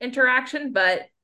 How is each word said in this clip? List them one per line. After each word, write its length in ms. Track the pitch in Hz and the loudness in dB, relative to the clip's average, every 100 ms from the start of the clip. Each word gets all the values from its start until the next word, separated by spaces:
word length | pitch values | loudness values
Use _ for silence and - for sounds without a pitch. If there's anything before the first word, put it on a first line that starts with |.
interaction, 720 | 247 262 254 254 262 302 294 | -8 0 2 2 -2 -8 -4
but 300 | 196 185 180 - _ | 0 2 0 -4 _